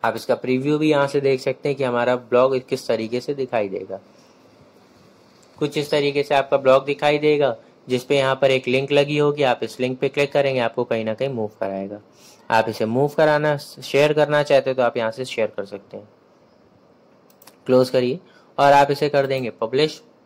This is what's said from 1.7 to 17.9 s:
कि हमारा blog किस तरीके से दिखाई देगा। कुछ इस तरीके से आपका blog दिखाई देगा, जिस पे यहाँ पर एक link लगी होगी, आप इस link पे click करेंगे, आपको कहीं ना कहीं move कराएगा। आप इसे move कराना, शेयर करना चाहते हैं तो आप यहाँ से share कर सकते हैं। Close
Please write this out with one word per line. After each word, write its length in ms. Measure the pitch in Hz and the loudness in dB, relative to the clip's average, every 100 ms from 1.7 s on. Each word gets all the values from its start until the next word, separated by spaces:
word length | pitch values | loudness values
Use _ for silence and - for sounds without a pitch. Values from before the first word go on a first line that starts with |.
| 135 | -4
कि 60 | |
हमारा 300 | 131 120 120 123 | -2 0 0 0
blog 400 | 113 123 131 131 | 0 2 2 0
किस 260 | 127 131 - | -4 -8 -2
तरीके 320 | 113 110 123 | -2 -2 -6
से 140 | 123 | -6
दिखाई 340 | 143 127 120 101 | -6 -4 -2 -2
देगा। 320 | 95 95 95 _ _ _ _ _ _ - _ _ _ - _ _ _ _ - | -6 -10 -14 _ _ _ _ _ _ -20 _ _ _ -20 _ _ _ _ -6
कुछ 200 | 147 151 | -4 -4
इस 120 | 143 | -2
तरीके 320 | 151 143 143 | 0 0 -2
से 120 | 139 | 0
आपका 220 | 143 135 139 | 0 2 2
blog 260 | 131 135 | 4 4
दिखाई 340 | 139 139 147 151 | 2 -2 0 2
देगा, 360 | 151 147 139 113 - _ - | 2 2 0 -2 -12 _ -4
जिस 160 | 123 | -4
पे 140 | - 143 | 0 0
यहाँ 160 | 135 | 2
पर 160 | 131 135 | 2 2
एक 180 | 131 127 | 2 2
link 240 | 131 139 | -2 2
लगी 260 | 143 147 147 | 0 2 2
होगी, 240 | 147 143 | 0 2
आप 160 | 135 120 | 0 0
इस 160 | 113 - | -4 -4
link 180 | 127 127 | -4 -2
पे 100 | 139 | -4
click 240 | 147 143 | -2 0
करेंगे, 280 | 147 139 131 | 0 0 0
आपको 240 | 117 - | -2 -2
कहीं 200 | 123 117 | -4 -2
ना 100 | 110 | -4
कहीं 140 | 110 135 | -4 -4
move 200 | 123 107 - | -4 -8 -6
कराएगा। 400 | 98 98 98 104 _ _ - - _ | -6 -6 -8 -12 _ _ -20 -20 _
आप 180 | 113 113 | 0 0
इसे 180 | 107 110 | -2 -2
move 220 | 120 143 | 0 0
कराना, 460 | 147 151 151 151 143 | 2 2 2 0 -4
शेयर 560 | - - 131 135 151 | -6 -18 -2 2 2
करना 300 | 151 147 147 | 2 2 2
चाहते 280 | 143 139 131 | 4 2 2
हैं 60 | 131 | 0
तो 60 | |
आप 140 | 120 120 | 0 0
यहाँ 140 | 113 | -4
से 140 | 113 | -6
share 280 | 127 - 107 - | -10 -4 -4 -4
कर 80 | 98 | -12
सकते 300 | 101 - 101 | -12 -16 -20
हैं। 120 | 104 _ _ _ _ _ _ _ _ _ _ _ _ _ - _ - | -20 _ _ _ _ _ _ _ _ _ _ _ _ _ -20 _ 2
Close 240 | 127 127 | 2 4